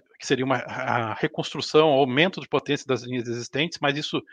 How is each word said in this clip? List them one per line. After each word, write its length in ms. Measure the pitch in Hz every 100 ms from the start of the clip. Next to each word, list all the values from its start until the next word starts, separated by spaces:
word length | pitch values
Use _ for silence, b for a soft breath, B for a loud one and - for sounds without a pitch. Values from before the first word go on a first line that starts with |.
| - -
que 80 | -
seria 180 | 135
uma, 120 | 131 131
a 580 | - 135 131 120 113
reconstrução, 760 | 107 156 - 151 156 - 151 156
o 100 | 135
aumento 400 | 139 127 180 185
de 80 | 139
potência 360 | 147 - 143
das 200 | - 123
linhas 240 | 120 127 117
existentes, 500 | 117 120 139 165 -
mas 160 | 143 143
isso 240 | 151 160 -